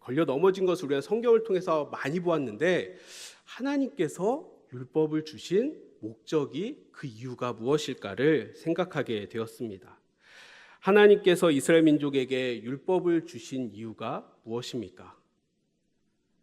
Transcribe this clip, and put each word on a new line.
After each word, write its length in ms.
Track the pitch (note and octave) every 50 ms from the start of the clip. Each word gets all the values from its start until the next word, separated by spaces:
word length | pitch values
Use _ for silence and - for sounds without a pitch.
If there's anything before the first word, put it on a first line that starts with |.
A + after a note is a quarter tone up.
걸려 240 | - - B2+ D3+ E3+
넘어진 420 | C#3 C3 C#3+ F3+ G3 F#3 F#3+ F#3
것을 200 | F3+ E3+ F3+ E3
우리가 140 | C3+ C#3+ C#3
성경을 420 | C3+ - G#3 A#3 A#3 A#3+ A3+ A3
통해서 440 | A3+ - F#3+ F3 F3+ F3+ D#3+ D#3 C#3+
많이 340 | C3 A#2+ - - C3+ D#3 F#3
보았는데 760 | E3+ F3 E3 D3+ C#3 A#2 G#2 G#2 D#3 F3+ F3+ C#3+ G2 - - - - - - - - - - _ _
하나님께서 1080 | - - - A#3+ C#4 C#4+ C#4 C#4 A#3 - - E3 D3 - E3 F3+ G#3+ C4 D#4+ - - - _ _ _
율법을 520 | - B2 B2+ - - D#3+ D#3 D3+ D3+ D#3 D3+
주신 580 | - - A2 - - E3+ G3+ B3+ D4+ - - - - _ _
목적이, 880 | - A2 A2+ - _ - E3 D#3 C#3 A#2 B2 D#3 G3 A#3+ D4+ - _ _
그 140 | _ - -
이유가 460 | C3+ G#2+ A2 B2 C3 A#2+ - C3 B2
무엇일까를 1000 | A2+ G2+ A2 B2+ D3 D3+ D3+ - B2+ - - G2+ F#2+ G#2+ C3 D#3 D#3+ B2+ A2 A2 -
생각하게 760 | - - D#3+ E3+ - F3 F3 - D3+ A#2+ - A2+ G#2 G2+ -
되었습니다. 720 | - A2+ A2 A2 - - B2 A2 G2 F#2 - - - _ _ _ _ _ _ _ - - - - - - - - - _
하나님께서 680 | - F#3 G3+ G#3+ G#3 G#3 G3+ G3+ G3+ F#3 F3 F3 F3+ E3+
이스라엘 320 | D3 C3+ - - E3 E3
민족에게 800 | D#3+ D#3 D3 C#3+ D3 C#3+ C3+ C3+ B2+ B2 C3 B2+ B2+ B2 A#2+ A2+
율법을 640 | G#2+ A#2+ C3+ C#3 - - F#3 F3+ E3 F3 E3+ E3 D#3
주신 460 | - - A#2 - - C3+ C3 B2+ A2+
이유가 600 | G2 G2+ A2+ A2+ G#2 - A2+ A2+ D3 G3 B3+ _ _ _ _
무엇입니까? 720 | A2+ A2+ A#2+ A#2+ - - B2 G2+ F2 - - F#2+ G2 - _ _ _ _ _ _ _ _ _ _ _ _ _ _ _ _ _ _ _ _ _ _ _ _ _